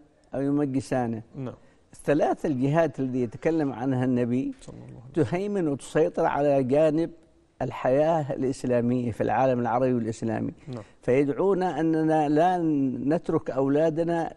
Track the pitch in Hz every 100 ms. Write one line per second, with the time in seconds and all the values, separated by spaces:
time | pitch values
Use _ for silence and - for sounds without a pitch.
0 | _ _ _ 127 139 143 147 131 - 131
1 | 117 113 - 139 127 - - _ _ -
2 | - 147 381 339 180 127 135 160 160 -
3 | 131 127 120 - 165 165 143 110 135 127
4 | 127 123 120 123 277 262 - 123 123 127
5 | - - 120 175 202 202 160 139 - 156
6 | 170 - 165 139 147 139 127 143 160 151
7 | 165 - _ _ _ - 127 - 135 135
8 | 156 165 139 - 127 135 127 120 120 127
9 | 120 104 113 110 135 123 120 120 131 123
10 | 110 113 113 110 113 - - 123 107 -
11 | - 127 143 123 185 185 185 143 165 160
12 | 156 156 147 151 180 180 160 147 135 120
13 | 123 170 - 160 - 123 139 143 160 156
14 | 170 170 165